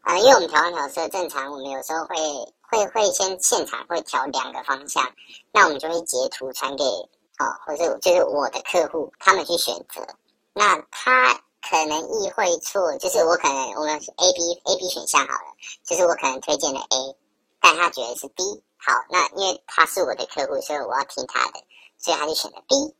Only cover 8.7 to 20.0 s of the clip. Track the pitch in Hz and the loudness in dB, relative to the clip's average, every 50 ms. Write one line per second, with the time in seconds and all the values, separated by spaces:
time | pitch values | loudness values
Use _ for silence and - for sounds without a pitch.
8.7 | - 180 160 - - 160 139 - _ _ - 190 190 190 151 147 170 - - - | 0 0 0 0 -2 -6 -6 -6 _ _ 4 4 4 4 2 -2 -2 -2 -2 -4
9.7 | - 85 - _ - - - - - _ _ _ _ _ _ _ _ 202 208 202 | -4 -8 -10 _ -14 -14 -14 -14 -16 _ _ _ _ _ _ _ _ 2 4 4
10.7 | 185 - - _ - - - 254 254 254 254 254 247 - _ _ _ _ - - | 4 2 -2 _ -14 -4 0 2 4 6 6 4 2 0 _ _ _ _ -6 0
11.7 | - 160 156 151 151 156 160 - - 147 196 190 - - 208 180 170 165 - - | 0 2 2 2 -2 -4 -4 -4 -4 -4 -4 -4 -2 0 0 0 0 0 -4 -4
12.7 | - 202 185 165 143 - - 185 170 185 170 165 170 170 - 151 139 135 131 120 | -2 0 0 0 -2 -2 -4 0 2 2 4 4 4 4 2 2 0 0 -4 -6
13.7 | - 135 151 151 151 147 - - - - 170 185 180 175 170 170 170 - _ - | -4 -4 -4 -4 -4 -6 -8 -14 -4 2 2 2 2 2 -2 -4 -4 -4 _ -2
14.7 | 190 185 185 180 - - - - - 147 135 - 127 - - - - _ - - | -2 -2 -2 -6 -8 -6 -6 2 2 2 4 2 -4 -8 -8 -12 -20 _ -20 -20
15.7 | - _ _ - 170 - 180 170 160 - - 135 131 135 - - 151 139 - 151 | -20 _ _ -6 0 2 2 2 2 2 0 -2 -2 -2 -2 -2 -2 -2 -2 -4
16.7 | 135 131 - - - 131 131 135 135 _ _ _ _ _ _ _ _ _ - 180 | -4 -6 -2 -2 -2 -2 -2 -6 -12 _ _ _ _ _ _ _ _ _ 6 6
17.7 | 156 165 175 170 - 139 120 117 120 - - 139 _ - 185 196 214 220 _ _ | 6 6 0 0 0 -4 -6 -6 -6 -10 -12 -12 _ -6 -6 -6 -6 -10 _ _
18.7 | _ _ - - - 117 - _ - 180 160 - - 185 196 190 180 - _ - | _ _ -2 0 0 0 0 _ 0 0 0 0 -2 -2 -2 -2 -2 -4 _ -4
19.7 | - - 160 160 - - | 2 2 2 2 2 0